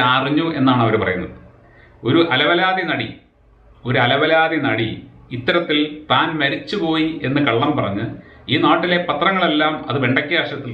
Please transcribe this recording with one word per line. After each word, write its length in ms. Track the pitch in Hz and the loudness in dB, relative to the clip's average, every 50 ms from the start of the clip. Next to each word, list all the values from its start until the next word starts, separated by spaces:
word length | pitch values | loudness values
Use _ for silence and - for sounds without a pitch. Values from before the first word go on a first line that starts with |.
| 127 123 127 | 2 2 2
അറിഞ്ഞു 320 | 135 135 143 147 151 165 165 156 139 | 2 2 0 0 0 0 0 0 0
എന്നാണ് 220 | 131 131 127 120 113 | 2 2 4 4 4
അവർ 100 | 110 104 - 95 | 2 2 2 0
പറയുന്നത്. 320 | 90 92 92 - - - - - - - - - - - - - - - - - | 0 -2 -4 -6 -8 -12 -16 -20 -20 -20 -20 -20 -20 -20 -20 -20 -20 -16 -6 -2
ഒരു 180 | 113 143 170 165 - | 0 2 2 4 2
അലവലാതി 540 | 123 131 147 165 175 175 185 185 185 185 180 160 | 2 0 2 2 2 2 2 0 0 0 -2 -2
നടി, 180 | 139 123 113 - - - - _ _ _ _ _ _ _ _ - - - - | -2 -4 -4 -6 -8 -14 -20 _ _ _ _ _ _ _ _ -20 -20 -10 -4
ഒരു 120 | 120 127 135 | -2 0 2
അലവലാതി 600 | 120 123 135 143 156 156 160 165 165 156 160 156 131 117 | 2 2 2 2 2 4 4 4 2 2 0 0 0 0
നടി 240 | 110 113 113 110 101 - - - - - - - | 0 0 -2 -4 -4 -8 -12 -18 -20 -20 -18 -12
ഇത്തരത്തിൽ 480 | 131 120 - - 175 170 170 - 151 147 151 151 - - - - | -12 -8 -2 0 0 0 0 0 0 0 0 -2 -4 -8 -2 0
താൻ 180 | 127 135 156 160 160 151 | 2 2 2 0 0 -2
മരിച്ചുപോയി 680 | 139 139 139 - - - 214 202 165 160 160 160 160 160 - - - | -2 -2 -2 -4 -6 -6 -6 -4 -2 -2 0 0 0 -2 -4 -4 -4
എന്ന് 180 | 131 139 143 | -2 -2 0
കള്ളം 320 | 143 120 113 120 143 151 143 123 | 0 0 0 0 0 0 0 0
പറഞ്ഞ് 280 | 104 98 98 101 113 - - - - - - - - - | -2 -2 -4 -4 -6 -6 -8 -12 -16 -20 -20 -14 -6 -2
ഈ 60 | 127 156 | 0 2
നാട്ടിലെ 400 | 147 147 160 170 180 180 175 175 175 - | 2 4 2 2 2 0 0 0 0 -2
പത്രങ്ങളെല്ലാം 640 | 143 147 165 190 190 185 175 160 151 151 156 156 151 139 - - | -2 0 0 0 0 2 0 2 2 2 0 0 -2 -4 -6 -4
അത് 80 | 127 139 127 | -4 -2 0
വെണ്ടയ്ക്ക 360 | 120 131 135 - - 170 160 | 0 0 0 -2 -2 0 -2
അക്ഷരത്തിൽ 320 | 147 - 147 123 120 120 | -2 -2 -4 -8 -8 -8